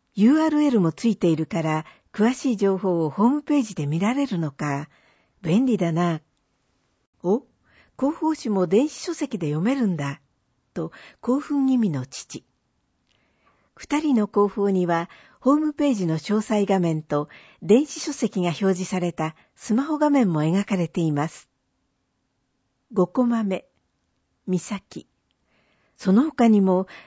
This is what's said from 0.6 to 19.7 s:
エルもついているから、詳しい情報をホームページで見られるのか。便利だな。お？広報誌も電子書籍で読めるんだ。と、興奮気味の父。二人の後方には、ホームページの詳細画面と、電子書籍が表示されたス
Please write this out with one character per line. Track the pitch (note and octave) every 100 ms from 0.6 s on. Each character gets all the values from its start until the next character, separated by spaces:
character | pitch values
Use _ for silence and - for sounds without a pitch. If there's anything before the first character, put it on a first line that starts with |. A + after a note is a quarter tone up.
エ | D4+
ル | A#3+
も | E3+
つ | - A#3
い | G3
て | F3
い | D#3
る | D#3
か | E3+
ら、 | D#3+ D#3 - - _
詳 | - A3
し | B3+ C4+
い | G#3+
情 | G3 F#3+
報 | G3 E3+
を | D#3+
ホ | C#3 A3+
ー |
ム | D4
ペ | - D4
ー |
ジ | A3
で | F#3+ C#3+
見 | D#3
ら | G3+
れ | C4 C#4+
る | F3
の | D#3
か。 | - D3 C#3 D3 _ _ _ _ _
便 | D#3+ F#3
利 | C4 G#3+
だ | E3+
な。 | D#3+ F3 D#3+ _ _ _ _ _ _ _ _ _ _
お？ | E3+ A3 - _ _ _ _ -
広 | C4+ E4
報 | D#4+
誌 | D#4 A#3
も | G3 F3+
電 | F#3+ D4+
子 |
書 | - -
籍 | E4 C#4 G3
で | D#3+
読 | D3
め | F#3+
る | C#4 A3
ん | E3+
だ。 | C#3 C#3 _ _ _ _ _
と、 | - D#3+ - - -
興 | - C4+
奮 | D4 C#4+ C4+
気 | B3+
味 | G#3+
の | C#3+ B2
父。 | - - - _ _ _ _ _ _ _ _ _ _ _ _ _
二 | - - D4
人 | D#4
の | A#3+ G#3
後 | - G3+
方 | G3+ G3+
に | F#3+ F3
は、 | E3+ E3+ - - _
ホ | B3+
ー | D4
ム | D#4
ペ | D4 C#4+
ー |
ジ | A3 F3
の | D#3+
詳 | - G#3
細 | G#3+ G#3+ G3
画 | G3
面 | E3+ D#3
と、 | - D3 D3+ - - -
電 | E3 A3 D4+
子 | -
書 | -
籍 | C#4 A3+ -
が | F3
表 | D3+
示 | G3 F3+
さ | F#3 F#3
れ | F3
た | - D#3 - _ _
ス | -